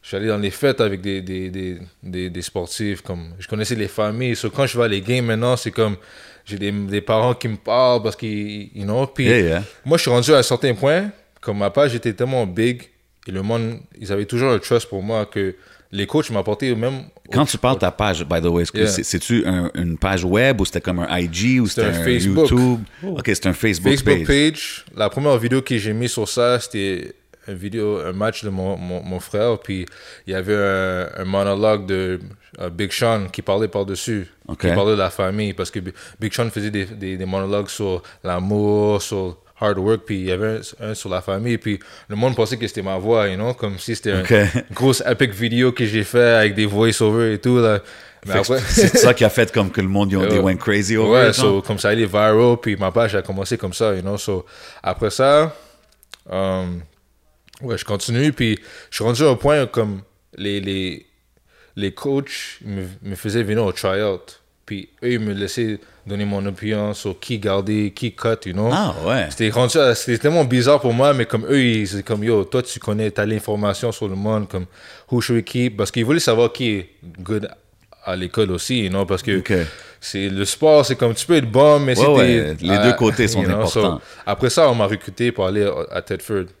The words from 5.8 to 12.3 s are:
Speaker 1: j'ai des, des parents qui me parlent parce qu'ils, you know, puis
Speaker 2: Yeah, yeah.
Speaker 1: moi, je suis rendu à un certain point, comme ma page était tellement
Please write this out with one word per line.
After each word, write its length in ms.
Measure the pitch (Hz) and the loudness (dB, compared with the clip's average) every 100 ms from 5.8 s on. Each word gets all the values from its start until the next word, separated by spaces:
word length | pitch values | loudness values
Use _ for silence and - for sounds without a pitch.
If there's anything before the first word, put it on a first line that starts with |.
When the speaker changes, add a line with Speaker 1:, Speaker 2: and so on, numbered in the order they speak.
| 110 98 - - - - - | 0 -2 -12 -20 -20 -20 -14
Speaker 1:
j'ai 120 | 101 | -6
des, 140 | 101 | -4
des 300 | 101 98 104 | -4 -2 -4
parents 320 | 98 110 123 | 0 2 2
qui 160 | 123 117 | 0 -4
me 80 | 104 | -6
parlent 460 | - 120 127 120 | -2 2 4 2
parce 120 | 107 - | 0 -6
qu'ils, 540 | 113 104 104 104 101 101 | -8 -6 -8 -10 -14 -8
you 60 | |
know, 220 | 101 117 135 | -2 -2 -2
puis 180 | - 123 | 0 2
Speaker 2:
Yeah, 140 | 120 | 4
yeah. 240 | 87 82 101 - 131 | 4 0 -4 -12 0
Speaker 1:
moi, 120 | 165 | 0
je 60 | |
suis 80 | - | 2
rendu 220 | 120 123 | 2 6
à 40 | 147 | 4
un 60 | |
certain 300 | - 165 139 | 4 0 0
point, 360 | 117 135 165 208 - _ _ | 2 2 2 -2 -10 _ _
comme 160 | - 104 | -6 -2
ma 120 | 101 | 0
page 240 | 143 143 117 | 2 2 2
était 180 | 120 | -4
tellement 320 | 104 123 | -2 -2